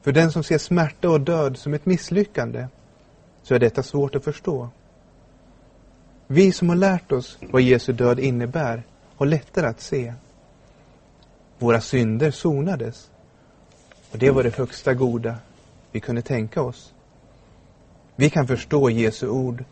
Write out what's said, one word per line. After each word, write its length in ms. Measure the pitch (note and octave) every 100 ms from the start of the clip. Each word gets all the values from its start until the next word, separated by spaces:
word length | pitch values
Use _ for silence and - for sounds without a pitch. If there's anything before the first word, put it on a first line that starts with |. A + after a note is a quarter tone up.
För 100 | C#3+
den 200 | C#3 E3
som 120 | D#3+
ser 140 | D3 D#3
smärta 520 | - F3 D#3 - F3
och 120 | D#3
död 360 | C#3 E3 C#3 B2+
som 160 | D3
ett 120 | D3
misslyckande 800 | - F3+ - F3+ G#3 - A#2 A#2+ B2+ _ - _ _ _ _ _
så 120 | -
är 40 | B2
detta 240 | A#2+ C#3
svårt 320 | C3 C#3+ C#3
att 80 | C#3
förstå. 460 | D3+ - - C#3 A#2+ - _ _ _ _ - _ - - - _ - _ - - _
Vi 240 | C#3+ F#3+
som 180 | F3+ F3
har 60 |
lärt 360 | F3 G3 F3+ -
oss 260 | C3 B2+ -
vad 200 | - C3
Jesu 320 | B2+ B2 -
död 260 | A#2+ A#2+ B2
innebär 640 | C3+ A#2+ A#2+ E3 C3+ A#2+ A2+ _ - -
har 80 |
lättare 420 | C#3+ D#3 - - C#3
att 140 | G#2+
se. 320 | - C#3+ A#2 B2 - - _ _ _ _ _ _ _ _ - _ _ -
Våra 240 | A#2+ A2+
synder 500 | - C3 A2+ A2 D#3
sonades, 800 | - E3+ C#3 D#3+ D#3 A2+ - - _ _ _ _ _ _ _ _ - -
och 60 | A2+
det 140 | C3
var 120 | C3+
det 120 | A#2+
högsta 380 | A2 B2 - -
goda 420 | B2+ B2+ A#2 A#2 A2 - - - _ _
vi 80 | G#2+
kunde 220 | - A#2
tänka 400 | - B2+ G#2+ -
oss. 320 | B2 - - _ _ _ - - - - - _ - - _
Vi 140 | - D3
kan 180 | E3 B2+
förstå 420 | B2 - D3 C3
Jesu 380 | A2+ A2+ - -
ord. 360 | B2+ B2+ B2 B2+